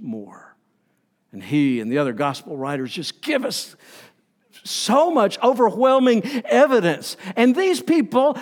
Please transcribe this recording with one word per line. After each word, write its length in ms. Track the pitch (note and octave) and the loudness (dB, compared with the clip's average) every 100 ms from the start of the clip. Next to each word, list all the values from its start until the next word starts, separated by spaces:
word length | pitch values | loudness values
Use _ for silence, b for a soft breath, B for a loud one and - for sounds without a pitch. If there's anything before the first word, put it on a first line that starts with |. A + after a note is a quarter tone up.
more. 560 | C3 A2+ G2+ - - _ _ _ _ _ _ _ _ | -12 -12 -14 -20 -20 _ _ _ _ _ _ _ _
And 100 | F#2+ | -18
he 380 | F#2+ D3 C#3 B2 | -4 0 0 -2
and 140 | A2 | -2
the 60 | C#3 | -2
other 140 | C#3+ | -2
gospel 440 | A2 C#3+ C3 - D3 | -2 -4 -6 -12 -10
writers 360 | C3+ C#3+ B2+ | -8 -8 -8
just 300 | F#3 D#3+ - | -10 -12 -10
give 220 | - D4 | -4 -4
us 320 | C4 - - - B B B B _ _ _ - | -4 -8 -12 -18 B B B B _ _ _ -20
so 480 | - - - C4 E4+ | -12 -6 0 2 4
much 260 | D#4+ G3+ - | 2 2 2
overwhelming 840 | A#3+ B3+ A#3 F#3 C4 C4 B3+ A#3 A3+ C#4 | 0 2 2 2 2 4 4 2 0 -6
evidence. 720 | - A#3+ C#4+ B3+ F3 D3 - - F#3 F#3+ | 0 4 4 4 2 -2 -6 -14 -6 2
And 180 | B3 | 2
these 280 | B3+ F#4+ E4 | 4 2 0
people 540 | - D#4+ A3+ B3 C#4 B3+ | 0 0 2 2 2 0